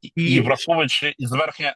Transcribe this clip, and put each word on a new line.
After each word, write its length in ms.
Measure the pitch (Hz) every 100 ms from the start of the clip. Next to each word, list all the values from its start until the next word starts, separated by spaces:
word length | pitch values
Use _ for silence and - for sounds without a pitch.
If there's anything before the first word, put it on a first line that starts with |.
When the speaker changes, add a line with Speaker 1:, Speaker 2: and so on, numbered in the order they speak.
Speaker 1:
і, 100 | - 170
Speaker 2:
І 160 | 165
Speaker 1:
і 60 | 131
враховуючи 720 | 120 131 - 165 143 - 147 -
і 80 | 127
зверхня-, 480 | 131 160 - 147